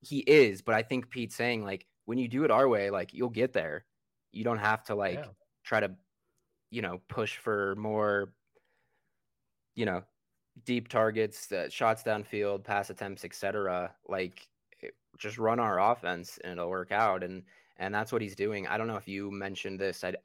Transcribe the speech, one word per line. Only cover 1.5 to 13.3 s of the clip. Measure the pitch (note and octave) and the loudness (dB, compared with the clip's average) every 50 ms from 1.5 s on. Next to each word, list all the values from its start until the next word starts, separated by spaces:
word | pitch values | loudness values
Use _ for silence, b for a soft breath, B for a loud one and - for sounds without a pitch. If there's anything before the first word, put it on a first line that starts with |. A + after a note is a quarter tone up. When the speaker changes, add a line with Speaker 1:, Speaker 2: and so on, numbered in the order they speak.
| A#2+ A2 G#2 | 0 -2 -4
Speaker 1:
like, | G2 G2 F#2 - _ _ _ _ | -4 -6 -8 -10 _ _ _ _
"When | - A#2 C3 | -4 -2 -2
you | B2+ A#2 | -2 0
do | A#2 C3+ D#3 | 0 2 4
it | C#3 | 6
our | G#2+ A#2+ C#3 C3 | 6 6 6 6
way, | A#2 G#2 G2 G2+ | 6 4 2 2
like, | G2+ F#2+ F2+ - | 0 -2 -2 -4
you'll | - - B2 B2 | -4 -4 -4 -2
get | A2+ A2 B2 B2+ | 0 0 0 2
there. | - G2+ D#2+ D#2 D2+ - - _ _ _ _ _ _ _ _ _ | 2 0 -2 -2 -4 -8 -10 _ _ _ _ _ _ _ _ _
You | - G#2 A2 | -8 -4 -2
don't | A#2+ A2+ - | 0 0 2
have | G#2 G#2+ A2 A2 - | 2 2 2 0 -2
to, | - G#2+ | -4 -2
like, | G2+ G2 F#2 - | -2 0 -2 -2
Speaker 2:
Yeah. | C#3+ D3+ - - _ _ _ _ _ - | -4 -8 -12 -16 _ _ _ _ _ -4
Speaker 1:
try | - A#2 A2 | 0 2 2
to, | G#2 F#2+ F#2 - _ _ _ _ _ _ _ _ _ _ _ _ _ _ | 2 0 -2 -8 _ _ _ _ _ _ _ _ _ _ _ _ _ _
you | - A#2 | -8 -6
know, | G#2 F2+ F2+ F#2 - - | -4 -4 -6 -8 -10 -8
push | - B2+ A2 G#2 - | -4 -4 -4 -4 -6
for | - - A2 G#2+ G#2 G2+ G2 G2 | -6 -2 -2 0 0 0 -2 -2
more, | G2 G#2+ A2 G#2+ G#2+ G#2 G#2 G2+ G2+ G2 G2 - _ _ _ _ _ _ _ _ _ _ _ _ _ _ _ _ _ _ _ _ _ _ _ _ _ _ _ _ | -4 -4 -2 0 0 2 2 2 0 -2 -4 -8 _ _ _ _ _ _ _ _ _ _ _ _ _ _ _ _ _ _ _ _ _ _ _ _ _ _ _ _
you | A#2 A2+ | -2 -2
know, | G2+ F2+ F2+ F#2+ _ _ _ _ _ _ _ _ _ - - - | -2 -2 -2 -6 _ _ _ _ _ _ _ _ _ -20 -12 -6
deep | - B2 A#2+ A#2 - | -4 -2 -2 -2 0
targets, | - A#2 A2 A2 G#2+ A2 A2 G#2+ - - - - | 2 4 4 4 4 2 0 0 -2 -8 -10 -6
uh, | G2+ F#2 D#2+ C#2+ | -4 -4 -4 -4
shots | - - B2 A2+ A2 A2 | -2 0 2 2 2 2
downfield, | - A#2 G#2+ G#2+ G#2 - - G#2 G2+ G2+ G2+ G2+ G#2+ | 0 -2 -2 -2 -2 -4 -2 -2 0 0 -2 -2 -2
pass | - G#2 G2+ G2 - | -2 -2 -2 -2 -4
attempts, | G2 - G#2 G2 G2 F2+ - | -6 -10 -10 -10 -10 -10 -12
et | F2+ | -14